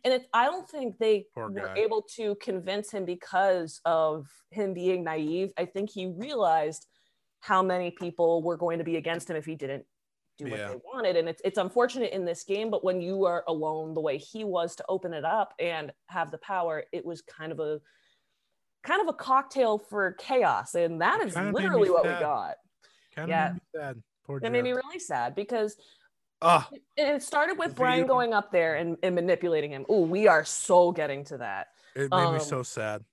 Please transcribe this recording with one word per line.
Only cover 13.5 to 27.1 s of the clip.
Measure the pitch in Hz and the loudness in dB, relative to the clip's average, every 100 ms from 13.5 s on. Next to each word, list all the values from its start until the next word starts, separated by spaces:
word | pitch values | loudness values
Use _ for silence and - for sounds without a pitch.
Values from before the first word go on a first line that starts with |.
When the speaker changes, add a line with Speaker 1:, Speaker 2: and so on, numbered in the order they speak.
| 160 156 160 156 160 | -4 -2 -4 -6 -2
Speaker 1:
the | |
way | 156 143 | -2 -4
he | - 220 | -8 -8
was | 214 175 170 - | -4 -2 -2 -6
to | - | -6
open | 190 185 | -4 -4
it | 160 151 | -4 -2
up | 214 196 - | 0 -2 -4
and | 170 160 151 - _ | -4 -4 -8 -14 _
have | 180 160 | -6 -6
the | 151 | -8
power, | - 190 170 156 - | -6 -2 -2 -4 -6
it | 175 170 | -8 -8
was | 160 | -12
kind | - - 156 | -14 -14 -10
of | 151 | -6
a | 151 151 _ _ _ _ _ _ _ _ _ _ | -4 -6 _ _ _ _ _ _ _ _ _ _
kind | - 370 | -2 0
of | 339 | 0
a | |
cocktail | - - 262 269 277 233 214 | -4 2 2 2 0 2 2
for | 214 208 190 | -2 -2 -2
chaos, | 185 - 262 185 127 - 170 | -4 0 2 4 2 -2 0
and | 170 165 | 0 2
that | 180 415 | 2 2
Speaker 2:
It | 277 | 0
Speaker 1:
is | |
Speaker 2:
kinda | 170 202 | -2 -2
made | 240 | 0
me | |
Speaker 1:
literally | 294 247 196 | 2 4 6
what | 170 | 6
we | 170 | 4
Speaker 2:
sad. | 175 | 2
Speaker 1:
got. | 151 131 82 - _ _ _ _ _ - | 0 -2 -4 -10 _ _ _ _ _ -10
Speaker 2:
Kinda | 165 | -2
Speaker 1:
Yeah. | 165 170 | 0 0
Speaker 2:
made | 175 | -2
me | _ 160 | _ -10
sad. | 143 120 - _ - | -10 -10 -18 _ -10
Poor | 139 | -6
Speaker 1:
That | 226 | -2
made | 247 | 0
me | 247 | 0
Speaker 2:
Jared. | 247 269 | -4 -6
Speaker 1:
really | 359 | -12
sad | - 131 120 160 | -6 -2 -2 -4
because | 208 233 214 - _ _ _ _ _ _ | -4 -2 -2 -6 _ _ _ _ _ _
Speaker 2:
Ugh. | 165 165 - | 6 6 4
Speaker 1:
it, | - _ - | -14 _ 0
it | 294 | 2